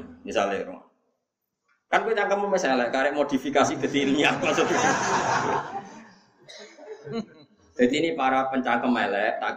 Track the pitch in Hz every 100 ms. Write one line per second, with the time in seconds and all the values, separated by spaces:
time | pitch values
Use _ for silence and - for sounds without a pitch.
0 | - - 101 110 98 95 - - - _
1 | _ _ _ _ _ _ _ _ - 180
2 | 208 226 196 202 202 185 139 127 117 131
3 | 139 147 139 135 147 139 123 147 135 135
4 | 139 135 143 135 147 151 151 175 262 -
5 | - - - - 415 - - 392 - -
6 | - - _ _ - 571 - - - 403
7 | - 226 - - - _ _ - 123 143
8 | 165 135 131 131 131 131 120 123 127 117
9 | 104 101 110 - 104